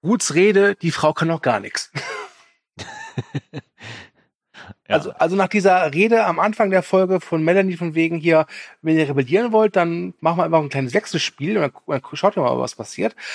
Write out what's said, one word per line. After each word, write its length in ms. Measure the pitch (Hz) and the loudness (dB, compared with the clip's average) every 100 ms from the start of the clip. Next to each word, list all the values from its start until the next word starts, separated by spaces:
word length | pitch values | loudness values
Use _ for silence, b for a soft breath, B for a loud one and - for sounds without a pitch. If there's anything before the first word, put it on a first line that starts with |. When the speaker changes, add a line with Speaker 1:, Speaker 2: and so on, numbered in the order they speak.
Speaker 1:
Ruths 300 | 156 220 - | -2 -2 0
Rede, 420 | 156 202 196 202 196 | 2 4 4 2 2
die 160 | 170 | -4
Frau 200 | - 156 | 0 0
kann 120 | - 165 | 0 -2
noch 140 | 165 | -2
gar 160 | 131 107 | 0 -2
nix. 320 | 98 - - - | -2 -10 -10 -12
<laughs> 60 | - 427 403 _ _ _ _ - - 855 880 - - - _ 151 - _ 113 117 B B B _ _ B B - _ | -10 -12 -14 _ _ _ _ -18 -16 -16 -14 -14 -12 -12 _ -20 -20 _ -20 -18 B B B _ _ B B -20 _
Speaker 2:
Ja. 80 | 151 | -2
Speaker 1:
Also, 160 | - | -2
also 240 | - 165 190 | -2 0 2
nach 120 | 190 | 0
dieser 440 | 214 190 185 156 | 2 4 4 2
Rede 300 | 147 220 226 196 | 0 2 2 2
am 120 | 165 | 0
Anfang 320 | 202 214 202 | -2 0 0
der 120 | 190 | 0
Folge 380 | - 190 185 185 | 2 0 2 0
von 220 | - 160 | -2 -2
Melanie 340 | 160 190 190 165 | 2 2 2 -2
von 180 | 170 | -4
wegen 240 | 160 165 165 | -2 0 2
hier, 280 | 160 160 156 B B B | 4 2 2 B B B
wenn 160 | 160 160 | 0 2
ihr 100 | 147 | 2
rebellieren 440 | 139 127 175 240 | 0 2 2 2
wollt, 240 | 220 220 190 | 2 2 2
dann 360 | 170 170 180 - | 0 -2 -6 -4
machen 180 | 156 170 | -2 0
wir 60 | |
einfach 140 | 165 160 | 2 0
ein 80 | 147 | 0
kleines 240 | 139 131 | -4 -2
Wechselspiel 640 | 135 - 156 - _ 151 208 | -2 -4 -6 -6 _ -4 -2
und 60 | |
dann, 100 | 143 - - | -2 -6 -6
dann 160 | 135 - 139 | -6 -6 -2
schaut 200 | 196 202 | -2 0
ihr 60 | |
mal, 160 | 127 123 | -2 0
was 160 | 127 | -4
passiert. 420 | - 110 - 110 - B | -8 -14 -6 -6 -6 B